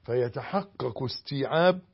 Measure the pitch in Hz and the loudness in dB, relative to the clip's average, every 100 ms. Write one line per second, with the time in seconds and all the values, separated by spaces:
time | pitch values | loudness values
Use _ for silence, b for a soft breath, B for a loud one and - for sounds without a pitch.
0 | - 123 120 107 - 196 190 - 127 - | 0 0 0 -4 -4 -4 -4 -6 -6 -4
1 | 127 - - 143 139 156 180 185 - | -6 -6 -6 -4 0 4 4 4 -6